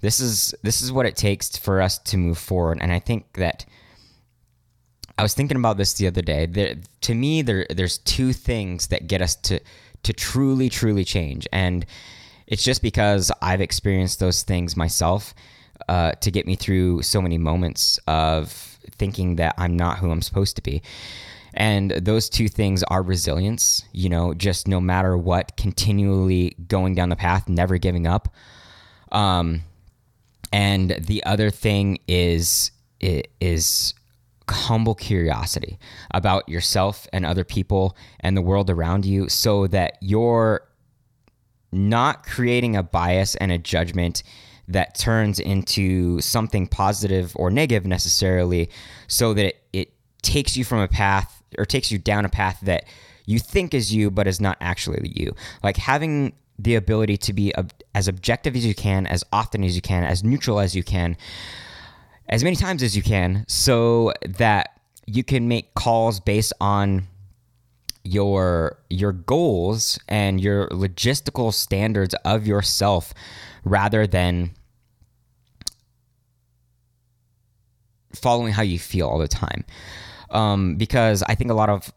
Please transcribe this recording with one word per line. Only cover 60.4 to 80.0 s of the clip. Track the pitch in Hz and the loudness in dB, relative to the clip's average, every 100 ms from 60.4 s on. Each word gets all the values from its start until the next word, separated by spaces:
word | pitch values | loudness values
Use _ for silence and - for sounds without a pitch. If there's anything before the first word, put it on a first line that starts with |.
| - 104 | 0 0
as | 98 90 | 0 -2
you | |
can, | 85 101 85 85 - - - - - - - - - - - | -2 0 0 -4 -10 -16 -16 -18 -18 -20 -20 -20 -20 -20 -4
as | 110 | 0
many | 147 180 | 0 0
times | 190 175 | -2 0
as | 127 101 | 0 0
you | |
can, | - 101 90 98 110 | 0 2 2 0 -2
so | - - 120 117 117 113 - - | 0 2 4 4 4 2 0 -8
that | 92 117 104 - _ _ - - | 0 4 4 0 _ _ -20 -4
you | 107 | -4
can | 127 135 120 | 0 0 2
make | 117 - | 0 -2
calls | - - 113 113 101 | -4 2 4 2 0
based | - 107 107 - | 0 2 0 0
on | 101 101 101 98 95 - - _ _ _ _ _ _ - | 0 2 2 0 -2 -12 -20 _ _ _ _ _ _ -12
your, | 95 98 101 98 92 85 78 - _ | -4 0 2 2 2 2 0 -4 _
your | 90 101 | -2 -2
goals | 92 85 139 170 95 87 110 - - - | -2 -2 0 2 2 0 -2 -2 -4 -2
and | 107 101 95 | 0 0 0
your | 98 101 98 | 2 0 0
logistical | 90 95 87 123 139 - 139 117 | -2 -4 0 -2 0 -4 -2 -2
standards | 104 - 98 107 104 92 - - | -2 -2 0 0 0 0 -2 0
of | 110 107 | 0 2
yourself, | 101 101 - 98 92 - - - - - - | 0 0 0 2 2 -2 -14 -20 -20 -20 -8
rather | - 98 104 107 107 | 0 2 2 2 2
than | 92 90 87 87 - _ _ _ _ _ _ _ _ _ _ - _ _ _ _ _ _ _ _ _ _ _ _ _ _ _ _ _ _ _ _ _ _ _ _ | 2 2 0 -2 -6 _ _ _ _ _ _ _ _ _ _ -14 _ _ _ _ _ _ _ _ _ _ _ _ _ _ _ _ _ _ _ _ _ _ _ _
following | - 127 120 117 | -6 0 0 0
how | 104 | 0
you | 104 85 | 0 -2
feel | - 95 73 | -4 -2 0
all | 69 | 0
the | 80 | -2
time. | - - - - - - - | -2 -4 -6 -12 -18 -20 -18